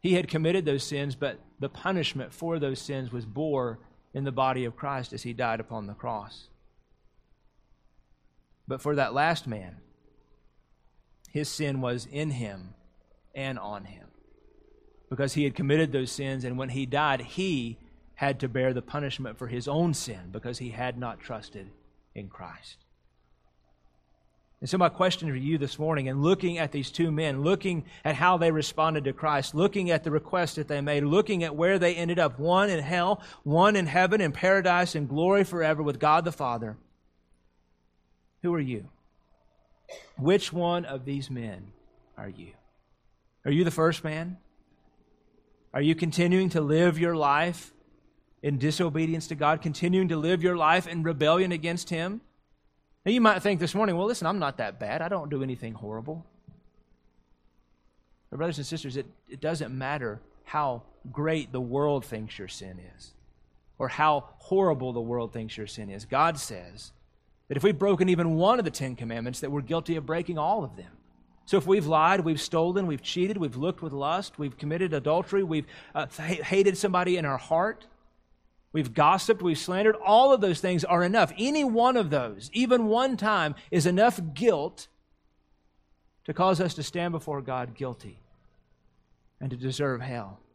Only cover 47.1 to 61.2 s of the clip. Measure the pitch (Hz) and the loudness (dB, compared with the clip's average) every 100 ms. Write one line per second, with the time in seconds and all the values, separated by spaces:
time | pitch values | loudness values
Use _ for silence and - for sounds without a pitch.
47.1 | 165 143 143 170 170 - _ _ _ _ | 2 4 4 2 -2 -12 _ _ _ _
48.1 | _ _ _ 147 135 143 147 175 156 160 | _ _ _ -2 0 0 0 0 0 -2
49.1 | 160 - 147 147 160 165 143 175 185 185 | -2 -6 0 2 2 -2 -2 2 2 2
50.1 | 160 156 180 180 175 156 175 175 170 160 | 0 2 2 2 2 4 4 2 -4 -2
51.1 | 147 151 175 185 170 165 175 - 165 175 | 2 4 4 2 -2 -4 -6 -4 -6 -4
52.1 | 220 _ _ _ _ _ _ _ _ 185 | -8 _ _ _ _ _ _ _ _ 0
53.1 | 247 226 190 202 185 165 196 214 170 208 | 6 6 6 2 2 0 0 0 2 -2
54.1 | 240 165 196 143 135 107 95 104 143 165 | 0 -2 0 -2 -2 -6 -6 -6 -4 -4
55.1 | 139 147 143 131 123 113 110 104 110 123 | -4 -4 -4 -4 -6 -10 -10 -10 -10 -10
56.1 | 165 - _ - - _ _ _ _ _ | -12 -14 _ -20 -20 _ _ _ _ _
57.1 | _ _ _ _ _ _ _ _ _ _ | _ _ _ _ _ _ _ _ _ _
58.1 | _ _ 135 170 147 139 160 139 131 127 | _ _ -6 -4 -4 -8 -8 -8 -8 -10
59.1 | _ _ 135 151 160 135 131 131 147 120 | _ _ -8 -4 -4 -6 -6 -6 -4 -6
60.1 | 107 - _ - 151 143 117 - _ 131 | -8 -16 _ -6 -2 -2 -4 -12 _ -12
61.1 | 135 | -4